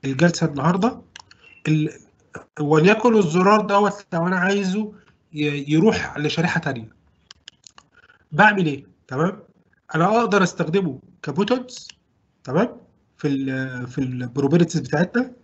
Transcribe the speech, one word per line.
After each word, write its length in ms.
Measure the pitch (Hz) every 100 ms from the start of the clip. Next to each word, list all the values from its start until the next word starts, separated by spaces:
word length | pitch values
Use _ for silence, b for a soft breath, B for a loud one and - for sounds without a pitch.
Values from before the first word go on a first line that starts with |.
| 139
الجلسه 420 | 135 170 170 160
النهارده، 540 | 143 147 180 220 262 - - - b b b -
ال-، 240 | 156 156 - _ _ _ - - -
وليكن 580 | 147 156 170 220 240 220
الزرار 440 | 175 170 185 214
دوت 440 | 196 202 208 185 -
لو 140 | 170 170
انا 100 | 185
عايزه 560 | 180 202 190 190 214 B B _ _
ي-، 400 | 151 147 143 143
يروح 440 | 156 208 - - -
لشريحه 420 | 147 - 170 -
تانيه، 300 | 151 120 110 _ _ _ _ - - _ - _ _ b b b b
بعمل 340 | 147 214 202 165
ايه؟ 200 | 135 - _ _
تمام؟ 320 | 131 170 202 - _ _ _ _ 160
انا 240 | 175 220
اقدر 240 | 226 202
استخدمه 560 | 185 - 156 180 180 123 - _
كبوتونز، 640 | - 139 208 254 254 - - - _ _ _ _
تمام؟ 340 | - 139 233 - _ _ _ _
في 100 | 151
ال-، 600 | 139 135 131 131 127 123
في 100 | -
البروبرتيز 840 | 131 127 123 139 139 170 170 160
بتاعتنا 500 | 127 151 180 240 254 -